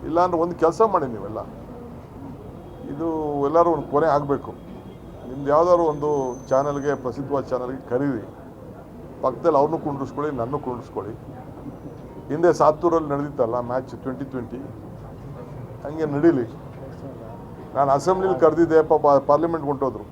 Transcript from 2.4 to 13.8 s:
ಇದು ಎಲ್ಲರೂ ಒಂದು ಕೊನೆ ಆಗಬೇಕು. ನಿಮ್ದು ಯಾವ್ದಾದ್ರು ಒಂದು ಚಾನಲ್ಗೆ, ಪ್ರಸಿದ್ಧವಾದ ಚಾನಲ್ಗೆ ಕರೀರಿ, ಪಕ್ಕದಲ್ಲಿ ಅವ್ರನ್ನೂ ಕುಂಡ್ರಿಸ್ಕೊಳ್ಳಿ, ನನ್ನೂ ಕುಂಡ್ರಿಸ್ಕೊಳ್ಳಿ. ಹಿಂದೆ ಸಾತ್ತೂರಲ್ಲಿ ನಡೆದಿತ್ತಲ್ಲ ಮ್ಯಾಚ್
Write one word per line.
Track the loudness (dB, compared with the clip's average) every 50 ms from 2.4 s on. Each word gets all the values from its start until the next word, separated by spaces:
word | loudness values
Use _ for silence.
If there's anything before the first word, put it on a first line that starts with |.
| -14 -16 -16 -16 -16 -16 -16 -14 -12 -10
ಇದು | -6 -4 -2 -2 -2 -2 -2 -2 0 2 0 4
ಎಲ್ಲರೂ | 6 6 6 6 4
ಒಂದು | 0 -2 0
ಕೊನೆ | 2 2 4 4 4
ಆಗಬೇಕು. | 2 2 0 -2 -2 -2 -8 -14 -14 -14 -16 -16 -16 -16 -16 -16 -16 -16 -16 -16 -14 -12 -12
ನಿಮ್ದು | -10 -6 0 4 6
ಯಾವ್ದಾದ್ರು | 6 8 6 6 6 6 2
ಒಂದು | 2 0 0 0 2 2 0 -2 -4 -8 -2 2
ಚಾನಲ್ಗೆ, | 2 2 4 2 -2 -2 0 -2 -2 0 -2
ಪ್ರಸಿದ್ಧವಾದ | -6 -4 -4 -4 -2 -2 -2 -2 -2
ಚಾನಲ್ಗೆ | -4 -4 -4 -4 -8 -8 -6 -2
ಕರೀರಿ, | 0 0 2 2 0 -2 -6 -10 -14 -18 -18 -18 -18 -18 -16 -16 -16 -16 -18 -18 -16 -16 -16 -16 -10 -2 -2
ಪಕ್ಕದಲ್ಲಿ | -2 -2 2 2 4 4 6
ಅವ್ರನ್ನೂ | 4 4 0 -2 -4
ಕುಂಡ್ರಿಸ್ಕೊಳ್ಳಿ, | -4 -4 -4 -6 -6 -6 -4 -4 -4 -2 -4
ನನ್ನೂ | -4 -4 -4 -6 -4
ಕುಂಡ್ರಿಸ್ಕೊಳ್ಳಿ. | -6 -6 -8 -10 -8 -8 -8 -8 -8 -10 -12 -14 -16 -16 -14 -16 -16 -16 -14 -14 -14 -14 -14 -14 -16 -14 -14 -16 -16 -16 -16 -8 -6
ಹಿಂದೆ | -2 4 6 6 6 8
ಸಾತ್ತೂರಲ್ಲಿ | 6 6 6 6 2 4 4 4 2 0 -2
ನಡೆದಿತ್ತಲ್ಲ | -2 -2 -4 0 0 0 2 2 -2 -2 -2
ಮ್ಯಾಚ್ | -4 -4